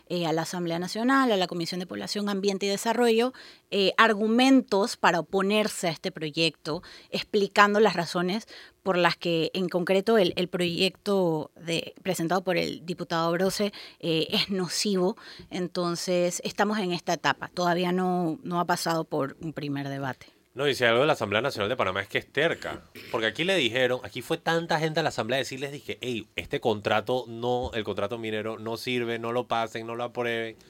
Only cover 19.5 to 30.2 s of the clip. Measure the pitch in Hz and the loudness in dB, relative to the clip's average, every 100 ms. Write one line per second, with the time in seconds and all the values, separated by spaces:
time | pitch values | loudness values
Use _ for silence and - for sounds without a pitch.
19.5 | 147 147 139 139 139 135 - - _ _ | -8 -6 -6 -6 -6 -6 -8 -14 _ _
20.5 | 120 143 127 120 117 156 139 107 104 135 | -2 0 4 4 6 4 2 2 0 0
21.5 | 110 101 123 98 95 98 131 - 139 160 | -2 -2 0 0 -2 -2 -4 -4 0 0
22.5 | 117 80 76 - - - 120 110 104 175 | -2 -6 -10 -12 -18 -6 -2 0 0 0
23.5 | 190 120 123 127 127 - 127 - 160 - | 2 2 2 2 0 -6 -10 -6 -4 0
24.5 | 165 170 160 160 156 151 - 113 135 131 | 0 0 0 0 0 0 -2 -2 -2 -2
25.5 | 127 139 143 - 98 123 113 85 - 82 | -6 -10 -10 -10 -8 -4 -6 -6 -10 -6
26.5 | 143 120 104 107 107 104 127 117 113 120 | -2 0 0 0 -2 0 -4 -4 -6 -2
27.5 | 123 127 113 104 98 101 117 113 107 107 | -2 -4 -6 -4 -4 -4 -4 -6 -4 -6
28.5 | 107 110 113 131 123 117 117 117 120 120 | -8 -8 -6 -2 -2 -2 -4 -4 -4 -2
29.5 | 117 113 117 113 117 120 123 | -2 -2 -6 -8 -6 -6 -4